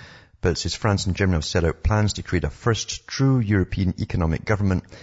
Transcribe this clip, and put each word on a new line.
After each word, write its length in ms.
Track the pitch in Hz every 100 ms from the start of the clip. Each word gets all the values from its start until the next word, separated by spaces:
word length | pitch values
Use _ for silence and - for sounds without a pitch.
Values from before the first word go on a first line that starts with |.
| - - - _
But 120 | 90
it 40 | 80
says 180 | 85 -
France 300 | 107 98 98
and 100 | 85
Germany 220 | 98 82
have 80 | -
set 180 | 92
out 200 | 80 -
plans 300 | - 107 104
to 100 | -
create 200 | - 90
a 60 | 78
first 580 | - 120 107 - - -
true 320 | - 135 131
European 540 | 104 101 90 - 92 -
economic 440 | - - 80 80
government 400 | - 104 101 90 - -